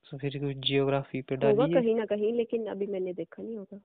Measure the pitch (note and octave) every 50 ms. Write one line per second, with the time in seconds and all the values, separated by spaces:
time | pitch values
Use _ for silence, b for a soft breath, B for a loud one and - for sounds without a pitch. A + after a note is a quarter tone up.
0 | _ - - C#3 C#3+ C#3 C3+ C#3 C#3+ C#3+ C#3 C3+ C3 C3 C#3 C#3 C#3 C3+ C#3 C#3
1 | C3+ - - C3+ C3 - C#3 C3 C3+ A3 G#3 G#3+ B3+ - E4+ C4+ A#3+ A3+ A3 A#3
2 | A3 G3 G#3 G#3 G#3 G#3+ A#3 A#3+ A3+ - - A3+ A3+ G3+ G3 G3 G3+ G#3 G3 F#3
3 | F#3 F#3 F3+ F#3 E3 _ - - F#3+ A3 A3+ G#3+ F#3+ _ - G3+ _